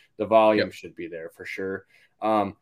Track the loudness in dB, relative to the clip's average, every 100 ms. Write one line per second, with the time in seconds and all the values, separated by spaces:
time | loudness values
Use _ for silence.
0 | _ -8 2 6 6 4 0 -6 -16 -14
1 | -14 -12 -14 -16 -14 -8 -8 -8 -12 _
2 | _ _ -2 0 -2 -6